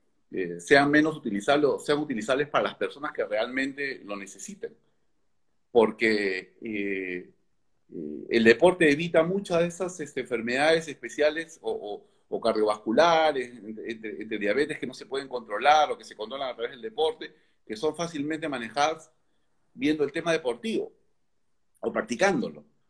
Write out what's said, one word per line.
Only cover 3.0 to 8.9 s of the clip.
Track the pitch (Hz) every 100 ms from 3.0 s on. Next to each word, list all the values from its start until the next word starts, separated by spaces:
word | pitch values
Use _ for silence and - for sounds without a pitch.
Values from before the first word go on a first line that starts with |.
| 147
que | - 101
realmente | 104 120 131 135 139 139 120 98
lo | 101
necesiten. | 95 98 - 196 - - _ _ _ _ _ _ _ _ _
Porque, | 120 110 110 113 107 98 92 92 -
eh, | 117 104 101 95 92 90 90 _ _ _ _ _ _
eh, | 87 76 73 -
el | 117 113
deporte | 117 175 180
evita | 156